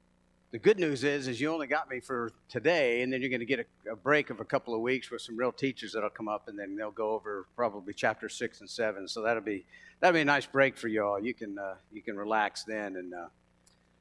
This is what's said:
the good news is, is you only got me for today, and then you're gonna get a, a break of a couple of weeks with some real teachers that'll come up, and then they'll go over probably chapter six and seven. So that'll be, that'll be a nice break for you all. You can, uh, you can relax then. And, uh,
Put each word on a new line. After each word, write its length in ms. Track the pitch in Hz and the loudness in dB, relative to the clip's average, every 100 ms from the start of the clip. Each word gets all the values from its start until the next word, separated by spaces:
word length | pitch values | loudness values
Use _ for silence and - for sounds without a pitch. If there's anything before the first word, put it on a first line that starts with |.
| _ _ _ _ _ | _ _ _ _ _
the 80 | 117 | 2
good 220 | 170 214 | 4 6
news 240 | 165 135 | 4 2
is, 240 | 139 143 131 | 2 0 -2
is 120 | 117 | -2
you 140 | 147 | -2
only 140 | 160 135 | -2 0
got 200 | 147 151 | -2 -2
me 120 | 127 | -8
for 320 | - 127 113 - _ | -6 -4 -4 -8 _
today, 540 | 123 147 170 131 120 | -2 2 4 4 4
and 100 | 127 | 2
then 80 | 131 | 0
you're 80 | 131 | -2
gonna 160 | 127 120 | 0 2
get 140 | 131 | 0
a, 320 | 113 _ - | -2 _ -12
a 40 | 107 | -4
break 360 | 135 147 135 | 4 4 2
of 80 | 110 | -6
a 40 | |
couple 300 | 104 - - | -2 -2 0
of 80 | 113 | -2
weeks 300 | 117 131 - | 0 0 -2
with 100 | 117 | -10
some 160 | - 113 | -8 -2
real 140 | 127 | -2
teachers 420 | - 135 131 104 | 0 -2 -4 -6
that'll 160 | 107 104 | -4 -4
come 180 | - 110 | -4 -4
up, 200 | 104 - | -4 -6
and 100 | 101 | -10
then 180 | 98 101 | -8 -6
they'll 140 | 107 | -6
go 220 | 104 107 | -2 -2
over 340 | 110 107 101 92 - | -2 -4 -8 -8 -2
probably 380 | 120 104 92 | -2 -2 -8
chapter 340 | - 120 110 110 | -2 0 0 -6
six 320 | - 117 - | -6 -6 -8
and 80 | 104 | -12
seven. 400 | - 110 98 92 | -2 -2 -2 -6
So 140 | - | -2
that'll 220 | 110 113 | 0 0
be, 200 | 107 98 - - - - | 0 -4 -8 -20 -20 4
that'll 160 | 180 165 | 6 6
be 60 | |
a 40 | 147 | 6
nice 220 | 143 - | 4 2
break 300 | 135 135 - | 4 4 4
for 100 | 117 | -2
you 180 | 107 101 | 0 2
all. 140 | 101 | 0
You 160 | 113 123 | -2 -4
can, 240 | 107 101 | -8 -8
uh, 160 | 98 92 _ | -8 -10 _
you 80 | 107 | -14
can 160 | 117 101 | -10 -8
relax 460 | 104 110 104 - | 0 2 2 -2
then. 320 | - 110 104 92 | -8 -6 -6 -6
And, 180 | 90 | -10
uh, 140 | 87 85 - _ _ _ _ _ _ | -10 -12 -16 _ _ _ _ _ _